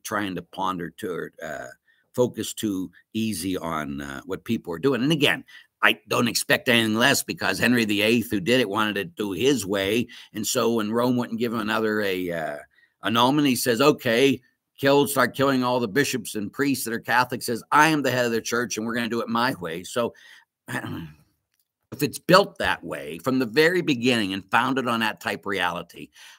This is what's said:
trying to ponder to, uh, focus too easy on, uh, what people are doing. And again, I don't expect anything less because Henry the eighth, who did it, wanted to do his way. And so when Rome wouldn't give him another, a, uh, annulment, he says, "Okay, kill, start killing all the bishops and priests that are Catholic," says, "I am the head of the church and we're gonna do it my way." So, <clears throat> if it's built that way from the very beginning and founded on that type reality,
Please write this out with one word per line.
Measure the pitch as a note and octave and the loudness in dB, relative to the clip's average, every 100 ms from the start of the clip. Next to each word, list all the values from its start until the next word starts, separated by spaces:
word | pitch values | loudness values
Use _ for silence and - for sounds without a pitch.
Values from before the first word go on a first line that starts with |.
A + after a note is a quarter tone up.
trying | - G2+ G2 F2 | -6 -4 -4 -6
to | |
ponder | - - F#2 F2+ E2 | -10 -6 -4 -4 -8
to, | - F#2+ E2 D#2 - | -10 -8 -8 -10 -10
uh, | D#2 C2+ B1 - _ _ _ | -10 -10 -12 -18 _ _ _
focus | - A#2+ A2 G2+ | 0 0 0 -8
too | - A2 F#2 E2+ _ _ | -4 -4 -4 -6 _ _
easy | A2+ A2 F2+ F#2+ F2+ | -4 -4 -4 -4 -4
on, | E2 D#2 C#2+ C#2 | -4 -4 -6 -8
uh, | C#2 C2+ | -10 -10
what | - F#2 | -8 -8
people | - A2+ F2 | -4 -4 -4
are | E2 | -2
doing. | C3+ A#2+ | 0 0
And | C#3 | 0
again, | D#3 B2+ E2+ - - _ - | 2 2 0 -6 -20 _ 0
I | G#2+ A2+ G#2+ | 2 2 -2
don't | B2 A#2 | 0 0
expect | F2+ - B2+ - | 0 0 0 2
anything | A#2 A2+ | 2 4
less | A2 C3+ B2 | 4 4 2
because | - E2+ F#2+ F#2+ | -2 -4 -2 0
Henry | A#2 A#2+ | 2 2
the | G#2+ G2+ | 2 2
eighth, | G#2+ A#2+ - | 2 2 0
who | G#2 | -2
did | F2 B2+ | 2 2
it, | G2+ | 2
wanted | G#2+ G#2+ G2 | 0 -2 -2
to | |
do | F#2 - G2+ | -6 -6 -6
his | F#2 C3 B2+ F#2 | 0 2 2 0
way. | G2 G2 A#2 A#2+ - - | -2 0 0 -2 -10 -14
And | G#2+ G#2 | -8 -4
so | B2+ A#2 | 0 0
when | A#2 G#2 | 0 0
Rome | A#2 B2+ B2 | 0 0 0
wouldn't | A#2 A2+ | -2 -4
give | A#2 | -4
him | A2+ | -2
another, | G#2+ A2 A2 G#2+ | -2 0 0 0
a, | G2+ F#2 F2+ | 0 -2 -4
uh, | E2 D2+ D2 - _ _ _ | -4 -6 -8 -14 _ _ _
annulment, | G2 A#2 B2+ D3 C#3+ | 0 4 4 4 2
he | A#2+ | 2
says, | C3 A2+ | 0 4
"Okay, | D3 - A#2+ A2+ C#3 B2 _ _ _ - | 4 4 2 4 4 2 _ _ _ -2
kill, | C#3 C#3 C3 | 2 4 4
start | C3 A#2+ | 2 0
killing | - C#3 C3 | 2 2 2
all | B2 B2+ | 0 0
the | A2+ | 0
bishops | B2 C3+ B2 F#2+ | 0 0 -2 -6
and | G#2+ G2 | -8 -6
priests | - C#3+ B2+ | -2 -2 -2
that | A2+ | -4
are | A2+ | -6
Catholic," | - A#2+ B2 A#2+ | 0 2 2 -2
says, | - A2+ - | -6 -6 2
"I | C#3+ D#3 | 4 6
am | D3+ | 4
the | C3 | 2
head | B2+ A#2+ | 0 0
of | |
the | A2+ | 0
church | - A#2 A#2 - | -2 -2 -2 -4
and | A#2 | -4
we're | |
gonna | A#2+ A2+ | -4 -2
do | A#2 | -2
it | A2 | -2
my | A#2 B2+ | 0 0
way." | D3+ E2+ F2 | -2 -6 -8
So, | F2+ B2 A#2 - - - _ _ - | -6 -4 -4 -6 -20 -20 _ _ -10
<clears throat> | A#2+ A2 - D#2+ - _ _ _ _ _ _ - | -8 -8 -10 -12 -16 _ _ _ _ _ _ -14
if | - | -4
it's | C#3+ - | -4 -2
built | - F#3+ G3 - | 6 6 6 0
that | F#2+ - | -2 -2
way | E2+ D#2 D2 E2+ | -6 -10 -10 -6
from | C3 C3 | -2 0
the | A#2 | 0
very | B2+ D#3+ F3+ | 4 4 2
beginning | D#3 A#2+ B2+ A#2 F#2+ | 0 0 2 2 0
and | G2 - | -4 0
founded | A#2 B2+ C3 B2 | 0 2 0 -2
on | A2+ | 0
that | A2 F#2+ | -2 -4
type | G#2+ G2+ G2 | -6 -6 -4
reality, | F#2+ F2 F2 E2+ D2+ D2+ - - | -2 -2 -4 -10 -16 -20 -20 -20